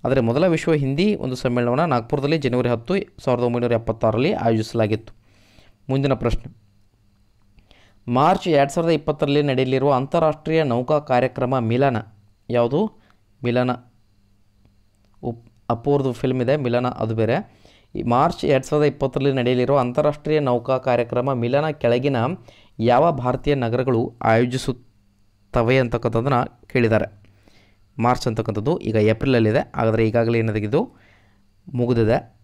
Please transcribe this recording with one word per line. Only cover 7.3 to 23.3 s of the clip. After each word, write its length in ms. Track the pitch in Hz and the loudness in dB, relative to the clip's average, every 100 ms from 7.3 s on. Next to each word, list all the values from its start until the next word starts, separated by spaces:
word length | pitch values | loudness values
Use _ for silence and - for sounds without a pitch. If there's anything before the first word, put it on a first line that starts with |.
| _ _ _ _ - _ _ - | _ _ _ _ -20 _ _ -2
ಮಾರ್ಚ್ 400 | 120 156 185 180 | 2 4 2 2
ಎರಡ್ 240 | 147 139 | 2 2
ಸಾವಿರದ 180 | - 165 | 0 0
ಇಪ್ಪತ್ತರಲ್ಲಿ 520 | 156 151 147 143 143 | 0 -2 -2 0 2
ನಡೆಯಲಿರುವ 500 | 147 131 131 131 139 | 2 0 0 0 2
ಅಂತಾರಾಷ್ಟ್ರೀಯ 680 | 131 139 180 160 151 - 160 | 0 0 0 0 -2 -2 0
ನೌಕಾ 360 | 147 117 127 151 | 0 -2 0 -2
ಕಾರ್ಯಕ್ರಮ 600 | 147 123 127 123 123 131 | 2 0 0 -2 -2 0
ಮಿಲನ 380 | 113 120 139 113 - - _ _ - | 0 2 0 0 -6 -20 _ _ -4
ಯಾವುದು? 500 | 120 117 143 214 - _ _ _ _ | 0 0 0 -4 -8 _ _ _ _
ಮಿಲನ. 260 | 123 120 123 120 - _ _ _ _ _ _ _ _ _ _ _ _ _ | -2 0 0 -4 -10 _ _ _ _ _ _ _ _ _ _ _ _ _
ಉಪ್-, 280 | 127 117 - _ - | -10 -10 -18 _ -6
ಅಪ್ಪು 200 | 117 143 | -4 0
ಅವ್ರದ್ದು 220 | 143 131 | 0 0
ಫಿಲ್ಮ್ 300 | 117 131 127 | -2 -2 -2
ಇದೆ 140 | 120 151 | 0 0
ಮಿಲನ, 300 | 123 120 123 | 0 -2 -2
ಅದು 260 | - 110 | -4 -4
ಬೇರೆ. 460 | 113 110 143 - _ - - _ | -2 0 -2 -4 _ -20 -20 _
ಈ 80 | - | -6
ಮಾರ್ಚ್ 420 | 120 120 165 - | 0 2 2 0
ಎರಡ್ 200 | 147 135 | 0 0
ಸಾವಿರದ 220 | 127 151 147 | 0 0 0
ಇಪ್ಪತ್ತರಲ್ಲಿ 460 | - 135 143 139 | 0 -4 0 0
ನಡೆಯಲಿರುವ 460 | 135 120 127 123 139 | 0 0 0 2 0
ಅಂತಾರಾಷ್ಟ್ರೀಯ 600 | 123 127 151 143 151 156 | 0 0 -2 -2 -2 0
ನೌಕಾ 380 | 139 120 117 131 | 0 -2 -2 -2
ಕಾರ್ಯಕ್ರಮ 540 | 135 127 117 120 135 | 0 0 0 -2 -2
ಮಿಲನ 380 | 127 120 139 156 | -2 0 0 -2
ಕೆಳಗಿನ 460 | 151 120 123 143 127 123 185 - - _ - | -2 0 2 0 0 -2 -4 -14 -20 _ -2
ಯಾವ 340 | 117 120 165 | 2 4 4
ಭಾರತೀಯ 420 | 143 123 | 2 -2